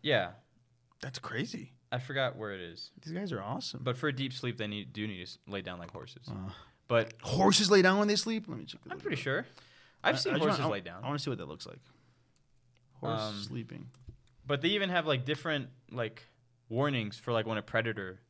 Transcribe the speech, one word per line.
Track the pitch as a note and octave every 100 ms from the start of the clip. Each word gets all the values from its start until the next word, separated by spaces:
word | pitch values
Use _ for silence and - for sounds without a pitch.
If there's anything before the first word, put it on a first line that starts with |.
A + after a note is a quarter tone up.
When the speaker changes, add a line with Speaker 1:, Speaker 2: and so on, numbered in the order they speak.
Speaker 1:
Yeah. | D3 A#2+ F2 G2 _ _ _ _ _ _
Speaker 2:
That's | B2+ -
crazy. | - A#2+ A#3 - - - _
Speaker 1:
I | B2+
forgot | B2+ C3+ B2+ G#2+
where | G#2+
it | F#2+
is. | F2 E2+ - -
Speaker 2:
These | D#3
guys | F3 G3+
are | A#2+
awesome. | G2 C#3 - C3
Speaker 1:
But | B2+ B2+
for | D3+
a |
deep | C3+ C3+
sleep, | B2+ B2 A#2
they | G#2
need, | G#2 F2
do | G#2 G#2+
need | F#2
to |
s-, | F2+ - -
lay | G2
down | F2+ F2+
like | F2
horses. | - - - -
Speaker 2:
Uh, | G2+ F#2+ - - _ -
Speaker 1:
But | A#2 - -
Speaker 2:
horses | - C#3+ G3 G3 F#3+
lay | G3+
down | F#3 G3
when | G#3
they | G#3
sleep? | A3+ A3+ G#3+
Let | A#2+
me | -
check | -
the | -
Speaker 1:
I'm | F#4
Speaker 2:
look |
Speaker 1:
pretty | G4+
Speaker 2:
at | B2+
that. |
Speaker 1:
sure. | C3+ D3 A#3+ - - - - _
I've | - -
Speaker 2:
I, |
Speaker 1:
seen | G4
Speaker 2:
I | -
just |
Speaker 1:
horses | - -
Speaker 2:
wanna, | -
I, |
Speaker 1:
lay | G2+
down. | F2 F2+
Speaker 2:
I | B2
wanna | C#3+
see | C#3+
what | A2
that | D2+
looks | D2+ -
like. | - - _ _ _ _ _ _ _ _ _ _ -
Horse | - A2+
Speaker 1:
Um, | G#2+ G2+
Speaker 2:
sleeping. | G2+ A#2+ A2 E2+ - - - - _ _ -
Speaker 1:
But | C#3+
they | E3
even | G#3 G3
have, | F3+ D#3
like, | C3+
different, | C3 D3+ E3+ D3 B2+ - -
like, | B2 A2+ - - _ _ _ _
warnings | A2+ C#3+ C3 G#2 -
for, | -
like, | A#2 A2
when | A2
a |
predator | - A2+ A2+ G2+ F#2+ F#2